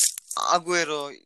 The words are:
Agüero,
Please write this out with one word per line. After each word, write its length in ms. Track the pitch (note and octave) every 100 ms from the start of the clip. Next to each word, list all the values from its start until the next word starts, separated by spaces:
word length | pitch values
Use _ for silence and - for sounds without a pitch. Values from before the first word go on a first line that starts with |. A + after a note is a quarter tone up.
| - - - -
Agüero, 760 | - F3 E3+ F3 D#3 D3+ C#3+ -